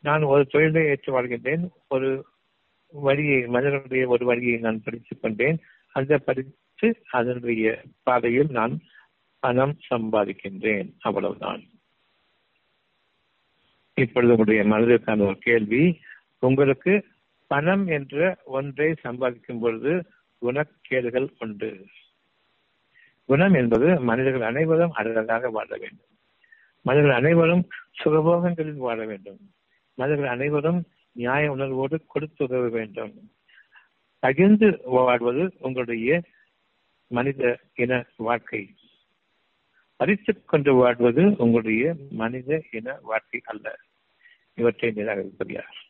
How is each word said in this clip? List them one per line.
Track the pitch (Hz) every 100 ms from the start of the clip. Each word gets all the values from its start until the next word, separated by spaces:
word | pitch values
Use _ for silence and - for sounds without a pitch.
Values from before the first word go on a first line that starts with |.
நான் | 147 156
ஒரு | 151 139 135
தொழிலை | 147 160 160
ஏற்று | 156 135 -
வாழ்கின்றேன், | 131 123 120 120 160 175 _ _
ஒரு | 135 135 135 - _ _ _ _ _ _
வழியை, | 151 139 143 151 135 120
மனிதனுடைய | 123 139 139 135 131 127
ஒரு | 120
வழியை | 123 120 123 117
நான் | 113 113
படித்துக் | 107 117 113 -
கொண்டேன். | 117 107 127 160 _ _ _
அந்த | - 135 147
படித்து | - 131 135 - _ _ 226 226 _
அதனுடைய | 127 120 123 120 113 110 113 - _
பாதையில் | - 123 117 120 151
நான் | 123 113 147 _ - _ _ _ _
பணம் | 135 123 139 147
சம்பாதிக்கின்றேன், | - 123 110 107 101 98 98 95 110 104 90 -
அவ்வளவுதான். | - 101 95 92 98 92 - _ _ _ _ _ _ _ _ _ _ _ _ _ _ _ _ _ _ _ _ _ _ -
இப்பொழுது | 127 - 120
உங்களுடைய | 117 107 110 104
மனதிற்கான | 107 117 117 113 110
ஒரு | 101 98
கேள்வி, | - 117 107 120 170 170 - - _ _
உங்களுக்கு | 127 135 139 135 - 202 - _ _ _ _
பணம் | 139 156 196 190
என்ற | 151 135 139 180 180 -
ஒன்றை | 135 143 135 151 160
சம்பாதிக்கும் | 123 123 127 120 - 123
பொழுது | 117 113 127 180 170 _ _ _
குணக்கேடுகள் | 120 131 151 _ - 131 120 127 135 _
உண்டு. | 113 104 110 98 98 _ _ _ _ _ _ _ _ _ _ _ _ _ _
குணம் | 139 190 165
என்பது | 120 113 147 180
மனிதர்கள் | 123 117 131 131 110
அனைவரும் | 123 160 160 170 135
அழகாக | 110 113 110 113 127
வாழ | 107 107 104
வேண்டும், | 104 104 _ _ _ _ _ _ _ _
மனிதர்கள் | - 139 147 123
அனைவரும் | 139 170 165 180 175 - - -
சுகபோகங்களில் | - 156 156 170 175 170 156 147
வாழ | 127 113
வேண்டும், | 110 101 101 95 - _ _ _ _ -
மனிதர்கள் | 131 147 139
அனைவரும் | 120 139 147 151 175 170 _ _ -
நியாய | 120 135 151
உணர்வோடு | 135 135 131 135 160 _
கொடுத்து | - 151 _
உதவ | 135 127 123
வேண்டும், | 113 110 110 110 - - _ _ _ _ _ _ _ _ _
பகிர்ந்து | 127 135 190 208 214 156 -
வாழ்வது | 127 127 123 120 127 185 -
உங்களுடைய | 131 127 120 117 117 165 170 _ _ _ _ _ _ _ _
மனித | 120 131 135 123 120 _ -
இன | 120 127 117 _
வாழ்க்கை, | 113 117 - 110 98 _ _ _ _ _ _ _ _ _ _ _ _ _
பறித்துக் | 139 202 - 208 _
கொண்டு | 156 143
வாழ்வது | 131 123 120 120 120 190 208
உங்களுடைய | 117 117 110 110 143 165 139 113
மனித | 113 127 127 156 156
இன | 113 117 139
வாழ்க்கை | - 110 _ 117
அல்ல. | - 107 107 - _ _ _ _ _ _ _ -
இவற்றை | 120 110 117
நிராகரிப்பது | 107 107 101 95 - - -
யார்? | - - -